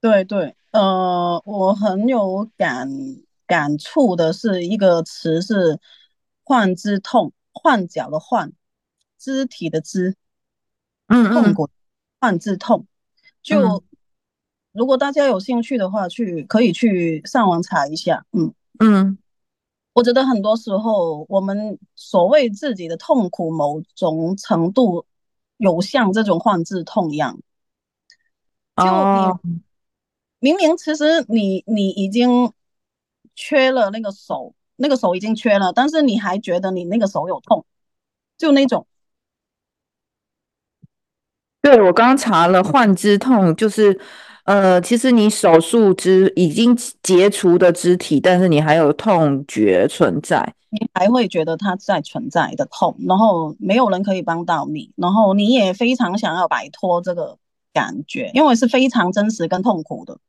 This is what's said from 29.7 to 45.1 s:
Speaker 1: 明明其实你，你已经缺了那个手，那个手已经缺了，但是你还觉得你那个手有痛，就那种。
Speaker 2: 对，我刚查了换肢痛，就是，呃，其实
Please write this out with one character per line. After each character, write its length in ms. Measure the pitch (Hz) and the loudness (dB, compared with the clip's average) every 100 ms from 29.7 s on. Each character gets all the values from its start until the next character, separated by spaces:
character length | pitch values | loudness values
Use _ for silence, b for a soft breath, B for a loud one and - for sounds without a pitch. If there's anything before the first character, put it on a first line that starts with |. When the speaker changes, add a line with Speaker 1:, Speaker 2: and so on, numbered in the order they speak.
| _ _ _ _ _ _ _ | _ _ _ _ _ _ _
Speaker 1:
明 140 | 262 359 | -2 0
明 220 | 320 330 | 0 0
其 180 | - 302 | -4 -2
实 300 | 302 330 240 | 0 0 0
你， 380 | 226 202 190 - | -2 -2 -4 -4
你 220 | 220 196 | -2 -2
已 180 | 185 196 | -2 -4
经 460 | 214 247 247 247 _ _ _ _ _ _ _ _ - | 0 2 2 0 _ _ _ _ _ _ _ _ -20
缺 360 | - 294 262 | -2 0 2
了 180 | 262 202 | 0 -2
那 100 | 214 | -4
个 100 | 214 | -10
手， 440 | 196 _ 139 127 _ _ _ | -12 _ -12 -12 _ _ _
那 100 | 277 | -2
个 80 | 262 | 0
手 180 | 196 | 0
已 60 | 185 | -2
经 160 | 208 220 | -4 -4
缺 240 | 233 202 | 0 2
了， 140 | 190 | 2
但 160 | 180 277 | 0 0
是 120 | 311 | 2
你 160 | 285 208 | 0 0
还 200 | 196 190 | -2 -6
觉 220 | 233 175 | -4 -4
得 100 | 190 | -2
你 140 | 185 175 | -6 -4
那 120 | 220 | -2
个 80 | 202 | -2
手 200 | 170 165 | -4 -6
有 140 | 165 | -8
痛， 240 | _ 220 - _ _ _ _ _ _ _ | _ -2 -2 _ _ _ _ _ _ _
就 160 | 320 | 0
那 120 | 277 277 | 2 2
种。 220 | 196 - _ _ _ _ _ _ _ _ _ _ _ _ _ _ _ _ _ _ _ _ _ _ _ _ _ _ _ | -2 -6 _ _ _ _ _ _ _ _ _ _ _ _ _ _ _ _ _ _ _ _ _ _ _ _ _ _ _
Speaker 2:
对， 200 | 285 254 | 4 6
我 100 | 190 | 6
刚 240 | 175 233 269 | 6 4 4
查 320 | 240 180 170 | 2 2 4
了 160 | 185 | 2
换 320 | 196 269 226 185 | 2 2 2 2
肢 220 | 208 202 | 2 2
痛， 360 | 226 240 185 | 2 2 2
就 140 | 160 220 | 2 -2
是， 320 | 202 208 190 B B B B - | 2 2 2 B B B B 0
呃， 340 | 202 190 185 | 2 4 2
其 180 | 180 233 | 2 0
实 140 | 262 | 4